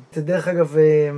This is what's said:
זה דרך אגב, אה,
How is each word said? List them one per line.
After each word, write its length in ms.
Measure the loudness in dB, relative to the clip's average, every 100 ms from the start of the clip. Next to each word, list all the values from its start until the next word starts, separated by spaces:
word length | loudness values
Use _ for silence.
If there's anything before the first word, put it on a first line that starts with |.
| -12
זה 80 | -8
דרך 260 | -4 -4 -2
אגב, 300 | -2 0 2
אה, 60 | 4 2 0